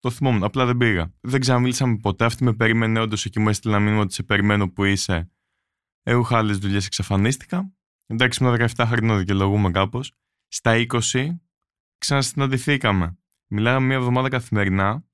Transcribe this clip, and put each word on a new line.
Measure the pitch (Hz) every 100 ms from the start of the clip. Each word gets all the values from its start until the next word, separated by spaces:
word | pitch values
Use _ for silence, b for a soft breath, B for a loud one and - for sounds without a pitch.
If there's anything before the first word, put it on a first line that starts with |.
Το | 131
θυμόμουν, | - 135 110
απλά | 101 135 123
δεν | 123
πήγα. | 120 92 82 _
Δεν | 120 135
ξαναμίλησαμε | 131 123 127 123 131 107
ποτέ. | 101 95 117
Αυτή | -
με | 123
περίμενε | 110 113 113 113 113
όντως | 113 107 110
εκεί, | 107
μου | 107
έστειλε | 104 113 104
ένα |
μήνυμα | 104 107
ότι | 101
"Σε | -
περιμένω, | - 104 101 104 95
που | 95
είσαι". | 98 98 - 87 90 _ _ _ _ _ _ _
Έχω | - 120 113 117
άλλες | 107 101
δουλειές, | 101 98 95
εξαφανίστηκα. | - 98 101 107 135 - 180 196 _ _ _ _
Εντάξει, | 113 127 -
ήμουν | 127
δεκαεφτά | 117 117 - 117
χρονών, | 117 113 107
δικαιολογούμε | 92 98 95 104 98
κάπως. | 90 98 120 135 _ _ _ _
Στα | - 117 113
είκοσι | 120 123 113 127 143 175 _ _ _ _ _ _
ξανασυναντηθήκαμε. | - 143 131 - 139 131 143 143 117 98 87 90 _ _ _
Μιλάγαμε | 107 113 131 131
μία | 135
εβδομάδα | 123 127 131
καθημερινά. | 127 117 107 98 95 98 131 -